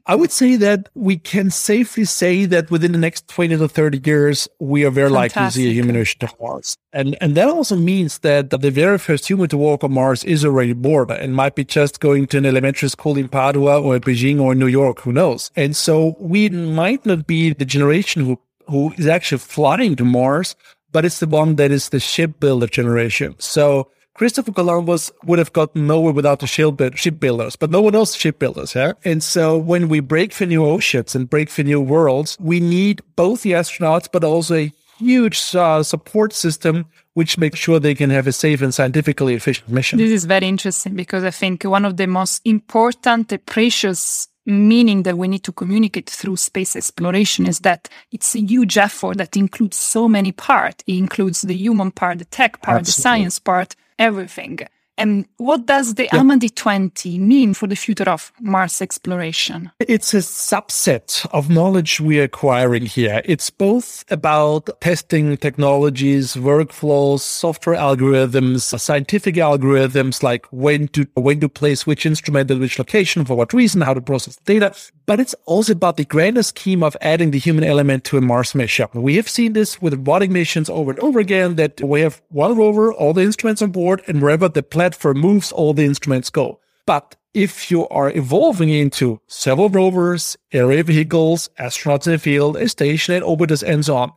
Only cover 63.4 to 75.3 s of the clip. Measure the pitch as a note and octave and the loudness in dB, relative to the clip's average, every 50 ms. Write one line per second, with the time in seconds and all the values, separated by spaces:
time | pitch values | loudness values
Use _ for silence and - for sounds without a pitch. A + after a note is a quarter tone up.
63.4 | - - - - G3 G3 A#3 B3 - - - - - - F#3+ D#3 D#3+ D#3 D3+ D3+ | -4 -6 -4 0 0 2 2 0 -2 -6 -12 -14 -8 -6 -6 -2 0 0 2 2
64.4 | D3+ D3+ D3+ D3+ - G#3 - - - E3+ E3+ - - - E3 D#3 D3+ D3 C#3+ - | 2 2 0 -2 -4 -8 -10 -4 -2 -2 -2 -2 -2 -2 0 0 0 0 -2 -2
65.4 | - C#3+ B2 D3 C#3+ C#3 C#3 C#3+ D3 D3 C3 B2+ C#3 C#3 C#3 C#3 C3 B2 - B2+ | -4 -4 -2 0 0 2 2 2 2 0 0 0 0 0 2 0 0 -4 -4 -2
66.4 | B2+ C#3+ D3 D#3 D#3 - - - D3+ D3+ C#3+ C#3+ C#3+ C#3 C#3 C3 - - - - | 0 2 2 2 0 -2 -6 -6 -2 0 2 2 2 2 0 -2 -4 -6 -6 -4
67.4 | F3 - - - - E3 - - D3 C#3 C#3 B2+ C3 C#3 C3+ C3 C3 A#2+ B2+ C3+ | -4 -4 -4 -2 -2 -2 0 0 2 0 2 2 2 4 4 4 2 2 0 0
68.4 | B2+ B2+ B2+ B2 - - - A2+ - - D3 C#3+ C3+ - G#3 G3+ - G3 D#3+ E3+ | 2 0 0 -2 -2 -4 -6 -6 -2 -2 -2 -2 -2 -2 -2 -2 0 0 0 2
69.4 | D#3+ D3 C#3+ C#3 C3 C3+ C#3 C3+ C3+ B2+ C3 C#3 C3 C3 - - C#3+ B2 B2 A#2+ | 2 2 2 2 2 4 4 4 2 2 2 0 0 0 -2 -2 -2 -2 -2 -2
70.4 | - - C3 B2+ C#3 D3 D3+ D3 D3 - - D3 C#3 - - C3 B2 C#3 D3 D3+ | -6 -10 -6 -2 0 2 2 0 -2 -2 -2 -2 -2 -2 -2 0 2 2 2 2
71.4 | D3+ C#3 - - D3 D3 C3+ - - D#3 D3 - - D#3+ D#3 - - D#3 D3 C#3 | 0 -2 -2 0 0 0 0 0 -2 -2 -2 -2 0 -2 -2 -2 -2 -2 0 0
72.4 | C3+ C3 C3+ B2+ C3 B2 - - B2+ - - G#3+ F#3 - - F3 C#3 B2 B2+ A#2+ | 0 0 0 -2 -2 -4 -4 -6 -4 -2 0 0 0 0 0 -2 -2 0 0 0
73.4 | A#2 - A#3 B3+ A#3+ G3 - F3 C#3+ C3+ C3 B2+ B2 D3 C3+ B2 - B2+ - - | 0 2 2 4 4 4 2 2 0 0 0 -2 -2 -4 -4 -4 -4 -8 -16 -6
74.4 | - - G#3 G#3+ G3+ G3 - - - - _ _ _ - G#3 A3+ C4 - | -2 0 2 2 2 0 -2 -6 -20 -20 _ _ _ -2 0 0 0 -2